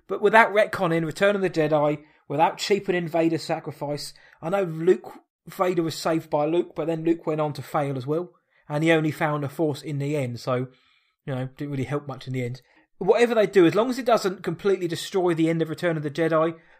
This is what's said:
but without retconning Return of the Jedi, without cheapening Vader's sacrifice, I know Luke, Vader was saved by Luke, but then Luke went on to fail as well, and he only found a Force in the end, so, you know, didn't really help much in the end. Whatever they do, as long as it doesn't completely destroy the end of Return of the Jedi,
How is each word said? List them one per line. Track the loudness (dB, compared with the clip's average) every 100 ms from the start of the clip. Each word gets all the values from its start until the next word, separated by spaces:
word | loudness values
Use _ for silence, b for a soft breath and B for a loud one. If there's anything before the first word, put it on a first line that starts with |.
| -10
but | 0
without | 4 6 6
retconning | 4 0 0 0 0 -2
Return | 0 2 2
of |
the | 0
Jedi, | 0 2 4 2 0 b b b
without | 2 2 2
cheapening | 0 0 0 -2 0
Vader's | 0 2 0
sacrifice, | -4 -6 -8 -10 -8 -6 -8 -16 b b
I | -4
know | -2
Luke, | -2 0 4 2 2 -20 _ _ -12
Vader | -2 0 0
was | -2 -2
saved | -2 -2 0
by | -2 0
Luke, | 0 -2 -4
but | -4
then | -2
Luke | 0 -2 -2
went | -2
on | -2
to | -4
fail | -4 -2 -2 -4
as | -4
well, | -4 -6 _ _ _ -8
and | -2
he | 2
only | 2 2
found | -2 -2 -2
a | -4
Force | -2 -2 -2
in | -6 -6
the | -4 -2
end, | -4 -6
so, | -4 -4 -4 b b b b b -10
you | -8
know, | -8 -10
didn't | -8
really | -6
help | -4 -6 -8
much | -14 -8
in |
the | -6
end. | -6 -8 _ b b -4
Whatever | 2 4 4 4
they | 4
do, | 6 6
as | 6
long | 0
as | 0
it | 2
doesn't | 2 2 -4
completely | -6 -4 0 0 -2
destroy | -6 -4 0 0
the | 2 2
end | 2
of | -2
Return | -2 -2 -2
of |
the | -4
Jedi, | -2 0 2 0 -2 b b